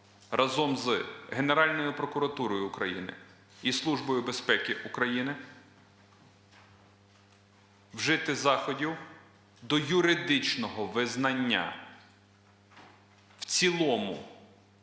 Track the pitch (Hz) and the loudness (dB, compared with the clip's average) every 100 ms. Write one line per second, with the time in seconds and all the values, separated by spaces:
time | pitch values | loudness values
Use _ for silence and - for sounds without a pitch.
0 | - - - 120 131 135 147 131 120 104 | -20 -20 -2 2 2 2 0 0 0 0
1 | 87 - - 113 143 147 156 151 147 143 | -2 -10 -8 -2 2 4 4 2 -4 -4
2 | 143 147 139 143 120 101 98 - 98 92 | -4 -2 -2 -2 -2 -2 -4 -4 -4 -4
3 | 92 - - - - - 123 127 160 139 | -8 -12 -18 -20 -20 -8 -4 -2 0 -2
4 | 131 127 120 120 - 107 - 110 - - | 0 -2 0 -2 2 2 2 -6 -6 -2
5 | 123 123 131 147 - - - - - - | 0 0 -2 -6 -12 -20 -20 -20 -20 -20
6 | - - - - - - - - - - | -20 -20 -20 -20 -20 -20 -20 -20 -20 -20
7 | _ - - - - _ - - - 113 | _ -20 -20 -20 -20 _ -20 -20 -18 -4
8 | 113 156 - 131 135 131 - 135 151 160 | 2 2 2 0 4 4 2 -4 -4 -6
9 | - - - - - - 120 151 139 180 | -10 -20 -20 -20 -20 -14 -2 0 2 4
10 | 170 160 139 139 - - 107 107 101 113 | 4 4 2 2 2 -2 -4 -4 -2 0
11 | 120 117 135 131 123 104 85 - - - | 0 0 0 2 2 2 0 -6 -14 -20
12 | - - - - - - - - - - | -20 -20 -20 -20 -20 -20 -20 -20 -20 -20
13 | - - - - - - 180 170 156 117 | -20 -20 -20 -12 -2 2 4 4 2 2
14 | 101 87 - - - - _ - | 0 -6 -10 -18 -20 -20 _ -20